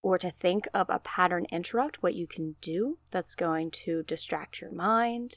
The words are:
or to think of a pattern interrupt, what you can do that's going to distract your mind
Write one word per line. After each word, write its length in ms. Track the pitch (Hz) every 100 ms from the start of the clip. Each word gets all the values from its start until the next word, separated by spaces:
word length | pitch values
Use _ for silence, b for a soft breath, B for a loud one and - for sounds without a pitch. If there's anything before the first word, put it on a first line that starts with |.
or 140 | 190 185
to 120 | 180
think 380 | - 180 202 -
of 140 | 196 180
a 120 | 185
pattern 460 | - - 180 175 -
interrupt, 500 | 170 175 233 294 -
what 140 | 180
you 140 | 175 165
can 260 | - 156 156
do 380 | 160 170 254 339 -
that's 240 | 185 -
going 380 | - 170 160 165
to 320 | - - 165
distract 560 | 160 165 - 156 - -
your 100 | -
mind 640 | 170 190 226 233 240 240